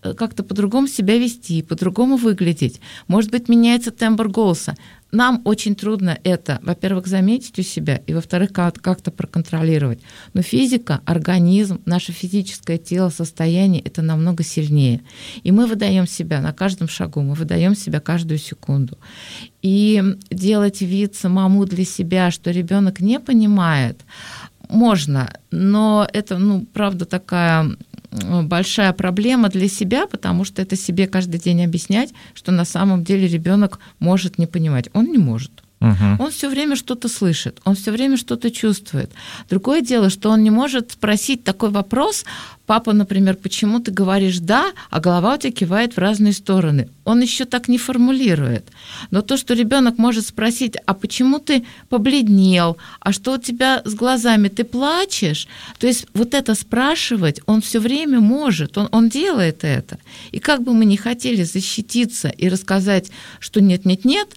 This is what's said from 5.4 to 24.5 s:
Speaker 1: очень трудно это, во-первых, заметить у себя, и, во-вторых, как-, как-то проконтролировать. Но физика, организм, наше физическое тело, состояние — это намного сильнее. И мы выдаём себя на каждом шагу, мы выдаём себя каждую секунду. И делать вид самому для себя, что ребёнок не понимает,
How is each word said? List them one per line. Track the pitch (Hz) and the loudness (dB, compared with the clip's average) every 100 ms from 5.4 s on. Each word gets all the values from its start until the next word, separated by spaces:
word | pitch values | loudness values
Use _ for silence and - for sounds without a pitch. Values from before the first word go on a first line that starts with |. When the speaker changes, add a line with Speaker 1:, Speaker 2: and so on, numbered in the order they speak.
Speaker 1:
очень | 202 208 220 202 | 0 -2 -2 -4
трудно | 202 214 185 156 | -2 -2 -2 -2
это, | 185 175 - 139 | -2 -2 -2 -6
во-первых, | - 175 190 185 180 | -4 -4 -2 -2 -2
заметить | 190 185 247 - - | 0 2 0 -4 -8
у | |
себя, | 180 - 151 131 - | -6 -6 -4 -4 -2
и, | |
во-вторых, | 160 160 180 190 | -6 -2 -2 -2
как-, | 196 175 - | 0 -2 -2
как-то | - 180 - | -4 -4 -4
проконтролировать. | - - 170 165 160 160 156 139 139 - - - | -8 -6 -4 -4 -2 0 2 0 -4 -10 -20 -6
Но | 190 | -4
физика, | 175 247 262 247 233 143 - | 0 0 2 0 -2 -6 -2
организм, | 165 151 180 175 196 202 175 - | -2 0 2 4 4 2 -4 -2
наше | 175 - | -2 -4
физическое | 170 180 202 190 - - 165 | -10 -4 -4 -4 -10 -6 -6
тело, | 165 180 185 | -2 -2 0
состояние — | 156 165 - 165 170 196 175 | -2 -8 -2 0 2 2 2
это | - - | -2 -4
намного | 160 160 170 170 | -2 0 0 0
сильнее. | 156 - 151 147 131 117 - - - - | -2 -2 0 2 2 0 -4 -20 -18 -8
И | - | 2
мы | 196 240 | 2 2
выдаём | 214 208 190 180 | 0 0 0 0
себя | - 165 151 | -4 -4 -2
на | 156 | -4
каждом | 147 196 190 165 | -4 -4 -4 -6
шагу, | - 170 147 | -6 -6 -4
мы | 139 | -4
выдаём | 147 160 175 180 202 | -4 -2 0 2 0
себя | - 156 | -2 -6
каждую | - 170 165 156 | -2 -4 -2 -6
секунду. | - - - 139 127 - - - - - - _ | -6 -12 -4 -2 -2 -6 -20 -20 -20 -20 -20 _
И | 190 196 208 214 196 196 - | 0 2 4 2 2 -2 -8
делать | 185 190 214 202 196 | -4 0 2 0 0
вид | 185 196 202 | -4 -2 -2
самому | - 185 185 190 196 | -4 -2 2 4 4
для | 196 175 | 2 -2
себя, | 185 - 170 185 180 | -4 -4 -2 0 0
что | 165 170 | 0 -4
ребёнок | 175 170 196 190 190 | -4 0 2 0 0
не | 190 262 | 0 0
понимает, | 240 240 214 202 170 147 120 - - - - - - | 2 2 4 4 2 2 0 -4 -16 -20 -20 -20 -20